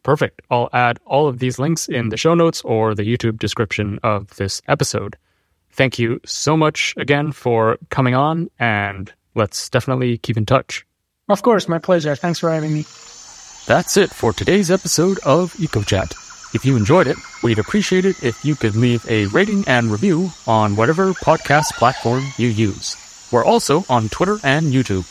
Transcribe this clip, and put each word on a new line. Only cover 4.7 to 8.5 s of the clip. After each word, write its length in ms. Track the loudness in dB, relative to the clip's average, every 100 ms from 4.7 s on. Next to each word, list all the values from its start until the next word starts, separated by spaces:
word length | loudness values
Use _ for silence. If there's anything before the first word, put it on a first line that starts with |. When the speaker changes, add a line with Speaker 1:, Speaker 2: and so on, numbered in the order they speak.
| -2 -2 -4 -8 -16 _ _ _ _ _
Speaker 1:
Thank 260 | -2 -2 0
you 240 | -2 -4
so 300 | -8 -4 0
much 380 | 2 2 0 -6
again 360 | -4 0 0 0
for 460 | -4 0 2 2 0 -4
coming 240 | -2 0
on, 360 | 2 0 -2 -6